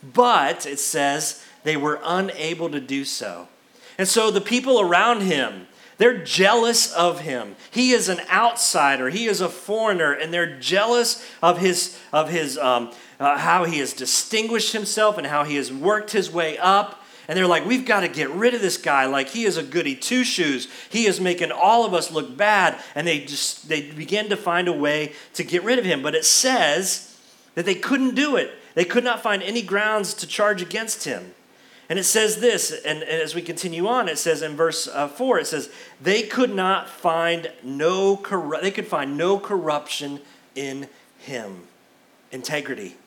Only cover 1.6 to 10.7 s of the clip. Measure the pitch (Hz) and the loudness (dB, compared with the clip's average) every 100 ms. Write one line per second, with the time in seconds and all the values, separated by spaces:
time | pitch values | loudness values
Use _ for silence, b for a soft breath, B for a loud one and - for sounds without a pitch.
1.6 | 151 151 143 147 160 180 190 151 156 165 | -2 0 0 -2 -2 -2 -2 -4 -6 -4
2.6 | 170 147 127 135 139 - 107 87 87 _ | -4 -6 -4 -6 -4 -6 -8 -10 -14 _
3.6 | _ B B B 185 233 220 202 202 247 | _ B B B 2 4 4 2 0 0
4.6 | 254 247 185 175 220 233 190 151 120 98 | 4 4 6 4 4 2 2 0 0 -6
5.6 | 90 B B B 233 240 151 - 190 233 | -18 B B B 4 4 -4 4 6 6
6.6 | 226 233 - 170 175 151 156 127 104 98 | 4 2 0 2 2 2 -6 -6 -8 -14
7.6 | B 226 254 240 185 175 160 185 233 - | B 0 4 4 2 -4 2 4 4 2
8.6 | - 160 139 135 127 196 233 190 175 - | 0 4 4 2 0 -2 -2 0 -2 -4
9.6 | - 214 220 185 156 139 160 175 170 135 | -4 0 0 2 2 0 -2 -2 -2 -4
10.6 | - | 0